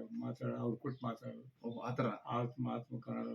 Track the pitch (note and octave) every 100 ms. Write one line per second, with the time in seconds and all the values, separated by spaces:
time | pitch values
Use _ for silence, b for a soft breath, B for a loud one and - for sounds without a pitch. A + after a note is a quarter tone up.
0 | A2+ A#2 B2 B2 A#2+ A#2+ A#2+ A2 C#3 B2+
1 | B2 A2+ - - - - - - A#2 A#2+
2 | A#2+ - - A#2+ A#2+ - A#2+ A#2 - B2
3 | A#2 A#2 A#2